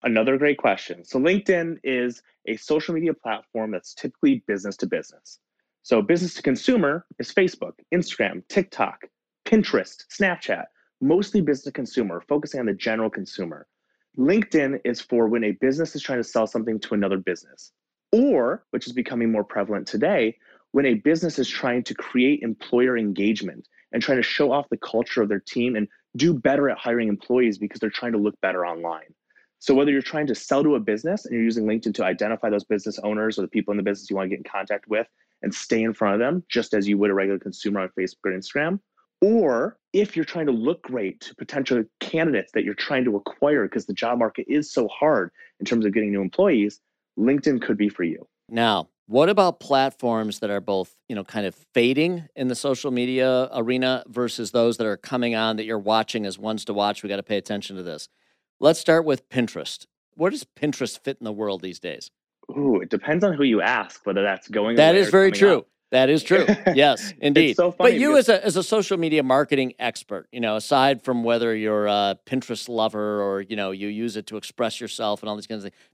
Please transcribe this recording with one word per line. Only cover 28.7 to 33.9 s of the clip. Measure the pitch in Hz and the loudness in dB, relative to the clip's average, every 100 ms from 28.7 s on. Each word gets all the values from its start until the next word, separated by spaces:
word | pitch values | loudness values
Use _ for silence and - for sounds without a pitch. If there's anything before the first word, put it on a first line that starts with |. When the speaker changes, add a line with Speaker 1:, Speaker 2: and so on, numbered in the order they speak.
| 82 85 80 - _ _ _ _ _ | -4 -6 -8 -12 _ _ _ _ _
Speaker 1:
So | - | 2
whether | 135 143 | 4 4
you're | 139 | 2
trying | - 156 147 | -2 -4 -4
to | 110 | -4
sell | - 139 | -2 2
to | 151 135 | 2 2
a | |
business | 110 107 160 208 - | 0 -2 -2 -6 -4
and | |
you're | 117 | -2
using | 113 113 107 | 0 0 0
LinkedIn | 110 113 101 | -2 -2 -2
to | 92 | -2
identify | 90 107 113 110 | 0 -2 -2 -2
those | 104 | -2
business | - 107 107 - | -2 -4 -4 -6
owners | 104 107 110 107 | -4 -2 -2 -2
or | |
the | 92 | -4
people | 107 101 | -2 -2
in | 104 | -2
the | |
business | 98 | -2